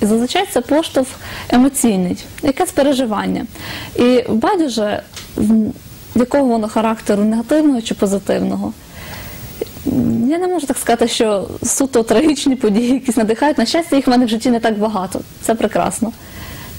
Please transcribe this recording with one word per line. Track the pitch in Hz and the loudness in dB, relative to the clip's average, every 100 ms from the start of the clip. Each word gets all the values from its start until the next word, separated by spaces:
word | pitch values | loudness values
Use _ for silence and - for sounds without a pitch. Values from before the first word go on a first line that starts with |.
І | 208 | 0
зазвичай | 226 247 359 392 | 2 0 -2 0
це | - | -2
поштовх | - 302 330 269 262 - - - - | 2 0 2 -2 -2 -6 -14 -12 0
емоційний, | 240 277 269 233 190 180 202 - - | 4 4 4 2 2 0 -4 -10 -4
якесь | 285 269 359 | -2 0 0
переживання. | - 277 254 240 202 185 185 - - - - - - | 2 2 2 0 -2 -2 -4 -6 -12 -12 -12 -6 2
І | 240 247 - | 4 4 2
байдуже, | 220 330 392 302 220 208 202 - - - - | 0 2 2 0 0 -2 -2 -8 -16 -8 -2
в, | 214 220 214 - - - - | 2 4 2 -4 -14 -20 -4
якого | 226 247 285 | -2 2 2
воно | 262 233 214 | 2 2 0
характеру, | 220 220 226 - 202 | 0 0 0 0 0
негативного | 214 220 226 302 302 247 | 2 0 2 4 4 2
чи | 226 | -2
позитивного. | - 202 196 196 190 190 196 208 - - - - - - - - - - - - 254 233 233 240 | -2 0 0 0 -2 0 -2 -4 -8 -16 -18 -16 -14 -14 -14 -16 -10 -10 -8 -4 0 0 0 0
Я | 339 | 0
не | 359 | 0
можу | 359 285 | -2 -2
так | 247 | -2
сказати, | - 233 240 | 0 0 0
що | - 220 202 - - | 2 0 0 -2 -6
суто | - - 269 240 | -4 -2 0 0
трагічні | 226 208 320 277 277 254 | 2 4 4 2 0 2
події | 214 202 240 | 2 2 2
якісь | 262 - 233 | 0 0 0
надихають. | 214 226 294 302 | 0 2 2 2
На | 233 | 2
щастя, | 330 330 277 | 0 2 2
їх | 269 | 4
в | |
мене | 247 | 4
в | 240 | 4
житті | 220 254 | 2 2
не | 233 | 2
так | 226 208 | 0 0
багато. | 214 208 185 - - - | -2 -2 -4 -6 -10 -6
Це | - | -2
прекрасно. | 226 214 - 170 - 220 - - - - - - | 0 0 0 -2 -2 -4 -6 -14 -16 -14 -14 -16